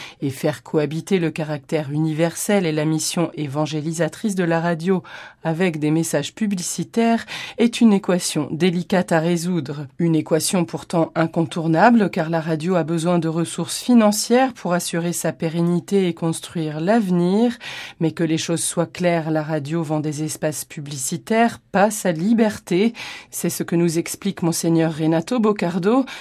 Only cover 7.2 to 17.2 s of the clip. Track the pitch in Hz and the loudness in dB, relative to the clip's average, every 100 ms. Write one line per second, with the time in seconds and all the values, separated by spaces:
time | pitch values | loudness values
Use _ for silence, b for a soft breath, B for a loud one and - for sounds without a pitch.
7.2 | - B B - 240 - 226 196 196 180 | -2 B B 0 0 6 6 6 4 0
8.2 | - 156 143 151 180 175 170 180 180 165 | 0 -2 -4 0 2 0 0 0 2 2
9.2 | 170 170 175 175 139 147 139 - 170 156 | 4 0 0 -2 -4 -8 -10 0 2 2
10.2 | 151 156 - 190 165 156 - 170 160 165 | 2 0 2 0 0 -4 -2 0 0 0
11.2 | 165 175 160 175 160 160 226 233 185 190 | 0 0 -2 -2 0 4 6 6 4 0
12.2 | 160 165 160 156 170 180 156 170 170 175 | -2 -2 -2 -2 0 0 0 -2 0 0
13.2 | 160 165 160 - 160 - - 240 208 208 | 0 -2 -4 -4 -6 -4 4 6 6 2
14.2 | - 247 262 - 175 175 - 170 175 170 | 2 4 2 0 -2 -2 -2 -4 -2 -2
15.2 | 165 - 165 170 170 175 - 196 180 170 | -4 -2 -2 0 0 0 0 0 0 0
16.2 | 165 165 - 170 156 151 175 233 190 175 | -4 -4 -6 -6 -6 -2 0 2 2 2